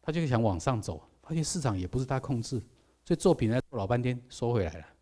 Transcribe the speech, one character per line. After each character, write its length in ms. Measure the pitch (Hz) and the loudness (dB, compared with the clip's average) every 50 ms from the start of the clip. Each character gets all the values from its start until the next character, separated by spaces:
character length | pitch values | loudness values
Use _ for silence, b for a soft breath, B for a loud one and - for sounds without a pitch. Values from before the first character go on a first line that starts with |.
他 100 | _ - | _ -2
就 160 | 156 170 165 | -2 0 0
想 160 | 143 127 113 | 2 2 4
往 160 | 117 110 92 85 | 4 2 2 2
上 220 | - 139 131 110 | 0 0 -2 -2
走， 260 | 101 - 85 73 - _ _ _ | -4 -6 -8 -10 -12 _ _ _
发 120 | _ - 165 | _ -4 -2
现 100 | 165 151 | -2 -2
市 160 | - - 180 | -2 -2 -2
场 180 | 139 127 104 92 | 0 0 0 0
也 80 | 90 | -4
不 120 | 90 - 127 | -2 -2 -4
是 80 | 131 | -2
他 120 | 131 139 131 | 0 -2 -4
控 220 | 127 - 135 117 | -2 -2 -2 -2
制， 180 | 113 - 135 117 98 - b b b b b b _ | -2 -4 -6 -6 -6 -8 b b b b b b _
所 100 | - 170 | -2 -2
以 0 | |
做 200 | 165 - 190 160 | 2 4 4 4
品 160 | - 120 110 | 4 4 2
牌 100 | 117 127 - _ | 2 0 -2 _
做 100 | - 120 | -4 -4
老 80 | 98 | 0
半 160 | 98 120 120 | 2 2 2
天 160 | 120 127 127 120 120 - | 2 0 -2 -2 -6 -14
收 200 | - - 127 117 | -8 -4 -2 0
回 140 | 120 117 92 | 2 2 0
来 80 | 82 82 85 | -2 -4 -10
了。 80 | 80 - - _ | -16 -18 -20 _